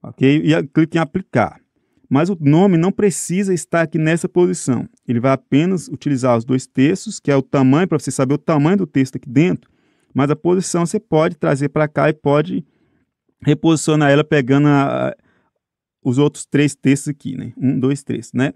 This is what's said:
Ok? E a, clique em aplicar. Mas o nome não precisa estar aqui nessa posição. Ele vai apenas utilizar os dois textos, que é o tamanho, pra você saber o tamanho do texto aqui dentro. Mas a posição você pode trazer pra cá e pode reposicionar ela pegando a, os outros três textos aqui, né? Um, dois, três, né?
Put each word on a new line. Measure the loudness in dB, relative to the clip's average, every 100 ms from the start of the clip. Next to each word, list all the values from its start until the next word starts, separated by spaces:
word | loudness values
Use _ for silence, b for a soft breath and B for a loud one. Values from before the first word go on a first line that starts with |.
Ok? | -20 0 2 2
E | 2
a, | 0 0
clique | -2 0 0
em |
aplicar. | -4 -6 -4 -2 -2 -4 _ _ _ _ _
Mas | 0 0
o | 0
nome | 2 4 4 2
não | 0
precisa | 0 -2 -2 -6 -4 -2
estar | -4 -2 -2
aqui | -2 -2
nessa | 0 0 -2
posição. | 0 0 0 -2 -4 -4 _ -4
Ele | -2
vai | 0
apenas | -2 _ 0 2 -2 -6
utilizar | -8 -4 -2 2 0
os |
dois | 0 -4 -4
textos, | 0 0 0 -6 -8
que | -2
é | 0
o |
tamanho, | 0 0 2 2 2
pra | -2
você | -4
saber | -4 -2
o | -2
tamanho | 0 0 2 0
do | 0
texto | -2 -2 -4
aqui | -4
dentro. | 0 2 0 _ _ _ _ _
Mas | -2 -2
a |
posição | 0 0 -2 -2 -4
você | -2 -4
pode | _ 0 0 -2
trazer | -2 -2 -2
pra | -2 -2
cá | 0 -2
e |
pode | 0 0 0 0 -6 -10 _ _ _ _ _ _ _
reposicionar | -2 0 2 0 0 0 4
ela | 2
pegando | 2 0 2 2 4
a, | 2 0 -2 -6 -8 _ _ _ _ _ _ _ _
os | -4 0
outros | 0 -2
três | -4 0 0
textos | 0 0 0 -2
aqui, | -10 -10 -10
né? | -12 -4
Um, | -2 0
dois, | -2 -4
três, | -6 -10 -6
né? | -4 -4